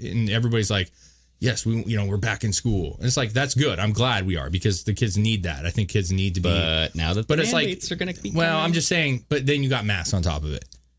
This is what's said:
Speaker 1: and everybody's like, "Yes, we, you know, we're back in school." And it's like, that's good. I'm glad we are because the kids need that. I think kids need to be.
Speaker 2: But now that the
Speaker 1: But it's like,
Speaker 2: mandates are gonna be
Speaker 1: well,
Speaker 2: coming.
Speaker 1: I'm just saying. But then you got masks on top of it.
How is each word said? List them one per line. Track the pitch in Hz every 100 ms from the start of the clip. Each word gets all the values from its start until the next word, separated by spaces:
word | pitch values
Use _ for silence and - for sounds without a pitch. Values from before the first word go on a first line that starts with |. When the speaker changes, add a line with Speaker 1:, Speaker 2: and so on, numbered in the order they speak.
Speaker 1:
and | 117 110 110
everybody's | 110 117 113 101
like, | 101 90 - - _ _ -
"Yes, | - 110 113
we, | 113
you | - 110
know, | 98
we're | 101
back | 110 98
in | 110
school." | - 120 101 73 -
And | 113
it's | 135
like, | 110
that's | 120 139
good. | 127 143 87
I'm | 107
glad | 107 127 107 95
we | 85
are | 69
because | 90 - 90 -
the |
kids | 101 113 92
need | 107 110
that. | 87 69 82
I |
think | 110 95
kids | 110 90
need | 95 95 90
to |
be. | 87
Speaker 2:
But | 85 80 80 78 82
now | 80
that | 98
the | 113
Speaker 1:
But | 156
it's | 220
like, | 247 190
Speaker 2:
mandates | 180 -
are | 175
gonna | 180 175
be | 196
Speaker 1:
well, | 165 165
Speaker 2:
coming. | 160 165
Speaker 1:
I'm |
just | 165 -
saying. | 175 147 127 -
But | 147 135
then | 143
you | 135
got | 127 107
masks | 98 - 95
on |
top | 85 73
of | 76
it. | 69 - - _